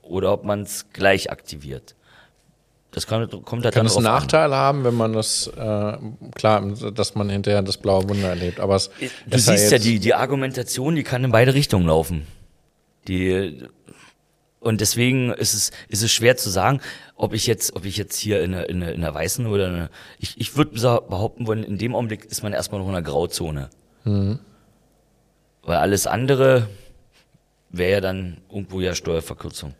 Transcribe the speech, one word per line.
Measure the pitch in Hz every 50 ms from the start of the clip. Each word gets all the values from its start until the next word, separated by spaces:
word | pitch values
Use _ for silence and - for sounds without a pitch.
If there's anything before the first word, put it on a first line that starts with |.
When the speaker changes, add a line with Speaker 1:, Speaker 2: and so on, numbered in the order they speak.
Speaker 1:
oder | _ 78 85 95 95 95 104
ob | 101 -
man's | 104 104 104 101 - - - - _
gleich | - - 95 98 98 95 - -
aktiviert. | - - _ - - 73 71 69 67 64 _ - _ _ _ _ _ - _ _ _ _ _ _ _ _ _ _ _ _ _ _
Das | - - -
kann, | - 113 113 113 - - 90 -
kommt | - - 120 120
halt | 117 -
Speaker 2:
Kann | 123
Speaker 1:
dann | 110
Speaker 2:
es | 113 -
einen | - 117
Speaker 1:
drauf | 110 117
an. | 139
Speaker 2:
Nachteil | 143 131 - 156 160 147 135
haben, | 135 135 139 143 143 131
wenn | 123 120
man | 117 113 110 110
das, | 110 110 - - - -
äh, | - - - 117 107 107 104 104 104 113 - - 107 - - - - 123
klar, | - - 107 107 101 98 98 98 113 120 107 101
dass | 104 98 - -
man | 110 101 101
hinterher | 98 98 95 104 104 101 95
das | 95 98
blaue | - - 101 95 95 95
Wunder | 98 101 101 98 92
erlebt, | 90 87 90 87 87 -
aber | 101 98 98
es | 95 - -
Speaker 1:
Du | - - 135 127 - - - - -
Speaker 2:
ist | 127 107
ja | 113 110
Speaker 1:
siehst | 98 104 104
ja, | 139
Speaker 2:
jetzt | 120 107
Speaker 1:
die, | 117 113 104
die | 95 117 104
Argumentation, | 85 123 - 143 135 135 131 135 131 117 - - 127 127 151 170
die | 151 -
kann | - 135 123 131
in | 131
beide | 113 110 123 131 127
Richtungen | 143 143 - - 95 87
laufen. | 82 78 80 78 71 85 78 73 - - - - _ _ _ _ _ _ _ _ _ _ _ _
Die, | - 92 92 92 92 92 95 98 85 73 64 62 - _ _ _ - - - - - _ _ _ _ _ _ _ _ _ _
und | - 117 110 98
deswegen | 110 - - 117 120 127 131 131 127 120
ist | - - 113 107 -
es, | 104 - - - - - _
ist | - 101 113
es | 110
schwer | - - 113 120 127
zu | - - 107
sagen, | 90 92 92 120 143 131 - - - - - - _
ob | - - 87 107
ich | 107 -
jetzt, | 120 110 92 - - -
ob | - 85
ich | 101 92
jetzt | 107 98 - -
hier | - - 107 104 95 78
in | 90 92
einer, | 90 - -
in | 90 90 87
einer, | 85 -
in | 82 85
einer | 76 71
weißen | 76 82 87 - - 120
oder | 110 104 101 95 90
einer, | 90 87 85 80 - - - - - _
ich, | - - - -
ich | 113 - -
würd | 139 151 147 -
sa-, | 113 113 127 117 -
behaupten | - - 95 90 107 113 - - 117
wollen, | 110 110 110 110
in | - 101 90
dem | 107 120 127
Augenblick | 110 123 110 110 104 -
ist | - - - -
man | 104 101
erstmal | - 87 - 107 98
noch | 95
in | 95 98
einer | 90
Grauzone. | 82 73 71 73 87 85 - - 87 80 76 71 67 - _ _ _ _ _ _ _
Speaker 2:
Mhm. | 107 104 101 98 98 110 143 - _ _ _ _ _ _ _ _ _ _ _ _ _ _ _ _ _ _ _ _ _ _ _ _
Speaker 1:
Weil | - 85
alles | 80 78 92 101 95 -
andere | - - 110 127 131 139 131 135 131 131 123 110 104 101 - - - - _ _ _ _ _ _ _ _ _ _ _ _ _ _ _
wäre | - 87 90 90 98
ja | 104
dann | 92 95 92 95 92 90 87 80 _ _
irgendwo | - 104 95 87 92 95
ja | 90 90 87
Steuerverkürzung | 82 - 92 82 82 80 - - - - 82 78 - - 71 67